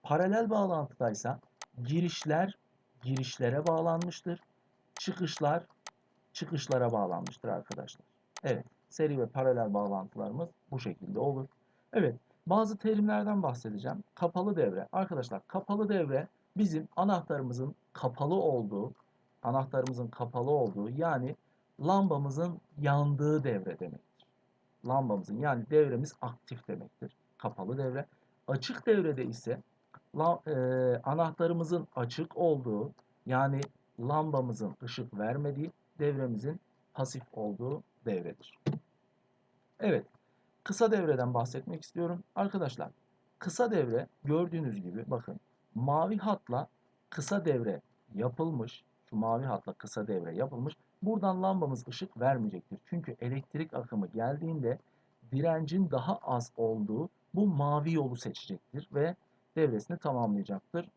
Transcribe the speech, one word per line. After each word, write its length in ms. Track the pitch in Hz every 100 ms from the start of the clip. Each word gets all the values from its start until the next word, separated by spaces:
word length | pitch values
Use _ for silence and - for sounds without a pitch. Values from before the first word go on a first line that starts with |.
| -
Paralel 420 | 151 185 220 226
bağlantıdaysa 880 | 214 196 165 139 - 120 104 120 135 _ _ - -
girişler 760 | 120 160 170 - 156 156 190 - _ _ _ _
girişlere 640 | 123 135 131 - 123 135 160
bağlanmıştır. 720 | 160 165 165 175 - 180 170 _ _ _ _ _ -
Çıkışlar 640 | - - 165 - 147 165 - _ - _ _ _ _
çıkışlara 580 | - 147 160 - 131 120
bağlanmıştır 580 | 107 95 87 90 - 113
arkadaşlar. 560 | 90 - - 64 - _ _ _ -
Evet, 220 | 143 117 - _ _
seri 300 | - 156 139
ve 60 | 113
paralel 460 | 139 131 123 110
bağlantılarımız 760 | 101 101 98 95 110 101 123 165 _ _
bu 80 | 131
şekilde 400 | 113 85 95 98
olur. 280 | 135 135 135 _ _ _ _
Evet, 220 | 233 151 120 _ _ -
bazı 320 | 202 220 214
terimlerden 640 | 220 208 208 208 208 208
bahsedeceğim. 600 | 156 120 113 104 127 202 - -
Kapalı 400 | 170 180 196 175
devre. 320 | 113 92 -
Arkadaşlar, 560 | 185 185 160 120 95 -
kapalı 420 | 196 196 208 208
devre 380 | 196 151 135 170 _ _ 185
bizim 300 | 202 156 156 -
anahtarımızın 800 | 196 185 - 147 127 123 131 - _
kapalı 420 | - 123 123 139 190
olduğu, 580 | 160 127 104 101 120 - _ _ _ _
anahtarımızın 640 | 120 135 135 135 127 123 117
kapalı 440 | - 120 123 127
olduğu, 380 | 147 113 98 107
yani 460 | 135 165 139 127 - _ _ _ -
lambamızın 840 | 147 196 196 143 139 135 175 165 _ 147
yandığı 680 | 143 143 147 143 147 151
devre 360 | 135 101 92 80
demektir. 460 | 87 71 _ _ _ _ _ _ _ _ 123
Lambamızın, 520 | 135 127 101 90 107
yani 300 | 147 120 107
devremiz 460 | 151 147 120 151 -
aktif 460 | 123 123 - 120 -
demektir. 480 | - - _ - _ _ -
Kapalı 400 | 117 113 95 131
devre. 280 | 131 135 143 _ _ _ -
Açık 400 | 135 - 240 -
devrede 380 | 208 165 131 123
ise 360 | 117 - 123 - _ _ - _ 143
la-, 260 | 160 - -
e, 60 | 139 127 127 127 117
anahtarımızın 840 | 135 156 165 160 170 170 160 175 156 -
açık 420 | 120 139 160 -
olduğu, 540 | 175 143 123 104 123 - _ _ -
yani 360 | 127 139 139 143 _ _ -
lambamızın 760 | 120 151 156 139 127 107 107 -
ışık 340 | 120 - 120 101
vermediği, 540 | 104 135 143 139 165 - _ -
devremizin 600 | 147 139 127 110 117 170 _ _ _
pasif 300 | - 131 131 -
olduğu 500 | 110 104 101 123 151 - _ 117
devredir. 540 | 95 85 - - _ - - _ _ _ _ _ _ _ _ _ -
Evet, 260 | 214 147 - _ _ _ _ _
kısa 280 | - 196 226
devreden 420 | 208 165 131 123
bahsetmek 500 | 123 120 135 - 165
istiyorum. 400 | - - 170 175 - -
Arkadaşlar, 540 | 196 196 147 120 - - _ _ _ _
kısa 320 | 180 - 240
devre 360 | 202 123 117 - _
gördüğünüz 580 | 143 156 175 165 135 101
gibi 220 | 90 98 117
bakın, 320 | 120 - - _ _ _ 110
mavi 420 | 131 151 180 208
hatla 500 | 202 202 - 123 - _ _ _ _
kısa 360 | - - 202 160
devre 360 | 131 113 92 _ _ _ 98
yapılmış, 680 | 123 123 160 139 113 - _ _ _
şu 60 | 110
mavi 300 | 110 120 135
hatla 280 | 101 -
kısa 340 | - 107 - 104
devre 280 | 98 85 85
yapılmış. 420 | 131 123 139 - _ _
Buradan 420 | 190 220 196 185
lambamız 440 | 190 190 147 123 123
ışık 320 | 117 190 113
vermeyecektir. 600 | 127 131 107 92 _ - _
Çünkü 300 | 175 147 117
elektrik 520 | 120 135 - 147 160
akımı 340 | 131 123 107 92
geldiğinde 720 | 110 117 147 165 160 120 127 _ _ _ _ -
direncin 600 | 131 165 160 151 180 180
daha 260 | 131 127 214
az 340 | - 123 117 -
olduğu 520 | 113 110 104 110 170 _ _
bu 140 | 175 202
mavi 460 | 147 143 147 151
yolu 220 | 165 135 120
seçecektir 720 | 110 95 - 185 _ 139 -
ve 220 | 143 160 185 _ _ _ 160
devresini 400 | 151 107 - 170
tamamlayacaktır. 920 | 151 127 113 101 98 95 _ 170 -